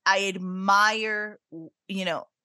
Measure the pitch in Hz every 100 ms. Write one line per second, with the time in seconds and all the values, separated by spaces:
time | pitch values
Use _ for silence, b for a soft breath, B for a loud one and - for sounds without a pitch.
0 | - 196 196 185 185 185 196 202 214 220
1 | 220 214 214 208 _ 165 160 _ - 196
2 | 185 156 - _